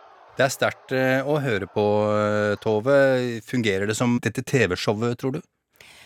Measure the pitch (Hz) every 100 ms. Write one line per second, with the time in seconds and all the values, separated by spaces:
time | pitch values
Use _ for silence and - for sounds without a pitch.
0 | - - - - 135 - 110 - - 131
1 | 131 131 135 151 135 101 95 107 104 104
2 | 107 104 104 104 104 101 113 107 120 139
3 | 135 127 123 117 - 127 107 95 101 110
4 | 123 120 117 - - 135 98 - - 104
5 | 120 120 135 151 - _ _ _ - -